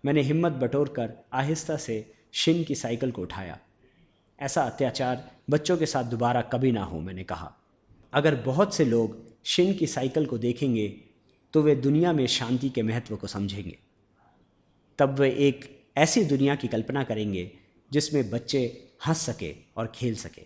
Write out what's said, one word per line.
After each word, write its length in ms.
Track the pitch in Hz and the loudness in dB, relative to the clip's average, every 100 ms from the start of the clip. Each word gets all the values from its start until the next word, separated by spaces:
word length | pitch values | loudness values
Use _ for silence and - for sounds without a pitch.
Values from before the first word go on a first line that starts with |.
मैंने 180 | 143 151 | 2 2
हिम्मत 300 | 135 156 170 | 4 2 2
बटोरकर 600 | 131 123 139 143 - 110 - _ | 0 0 2 0 -2 -6 -8 _
आहिस्ता 440 | 127 139 160 - 151 | -2 -2 -2 -4 -6
से 380 | - 110 110 - _ | -4 -6 -8 -20 _
शिन 320 | - - 170 | 0 2 2
की 100 | 160 | 0
साइकिल 360 | 139 117 120 131 | -4 -4 -2 -2
को 120 | 117 | -4
उठाया। 360 | 87 98 92 69 _ _ _ _ _ _ _ _ | -8 -8 -12 -14 _ _ _ _ _ _ _ _
"ऐसा 220 | 139 - | -4 0
अत्याचार 680 | 127 - 139 - 127 123 - - - | -2 0 -2 0 -2 -4 -8 -16 0
बच्चों 260 | 147 151 180 | 0 2 0
के 100 | 151 | 2
साथ 180 | 135 | -2
दोबारा 360 | 117 117 120 123 | -2 0 2 2
कभी 320 | 117 123 131 | 0 2 2
ना 120 | 113 | 2
हो," 160 | 90 82 | -2 -6
मैंने 240 | 87 92 | -8 -10
कहा। 320 | 92 82 80 - _ _ _ - _ | -8 -10 -10 -18 _ _ _ -20 _
"अगर 220 | 143 156 | 2 2
बहुत 400 | 135 120 135 202 | 2 -2 2 2
से 100 | - | 2
लोग 440 | 135 117 110 - - _ | 4 4 2 -4 -20 _
शिन 300 | - - 185 | -2 2 2
की 120 | 196 156 | 2 -2
साइकिल 400 | - 131 156 139 | -2 -2 0 0
को 120 | 120 | 0
देखेंगे 640 | 120 120 139 113 104 - - _ _ _ _ | -2 0 0 2 0 -6 -20 _ _ _ _
तो 100 | 156 | 4
वे 140 | 151 135 | 4 4
दुनिया 360 | 135 151 175 | 4 4 4
में 140 | 156 123 | 2 2
शांति 440 | - 120 123 131 | 0 0 0 0
के 120 | 127 | 0
महत्व 340 | 110 117 120 104 | 0 -2 -4 -10
को 100 | 101 | -8
समझेंगे। 520 | 101 101 101 90 - _ _ _ _ _ _ _ _ _ _ _ - | -4 -4 -4 -10 -14 _ _ _ _ _ _ _ _ _ _ _ 0
तब 220 | 139 135 | 2 4
वे 100 | 135 | 2
एक 540 | 127 143 - - - _ - | 4 2 2 -12 -20 _ 2
ऐसी 280 | 156 - | 4 4
दुनिया 300 | 156 139 139 | 2 2 2
की 140 | 143 117 | 0 -2
कल्पना 360 | 113 113 135 | -2 -2 -4
करेंगे 540 | 127 110 104 92 90 - _ _ _ | -2 -2 -2 -4 -6 -14 _ _ _
जिसमें 380 | 143 147 151 110 | -2 0 0 0
बच्चे 580 | 117 - 139 120 - - _ 151 | -4 -2 -2 -2 -6 -20 _ -2
हंस 120 | 160 | -2
सके 360 | - - 82 71 _ - | -2 -6 -8 -10 _ -8
और 160 | 113 | -8
खेल 200 | - 123 | -4 -4
सके।" 280 | 110 87 - | -4 -10 -16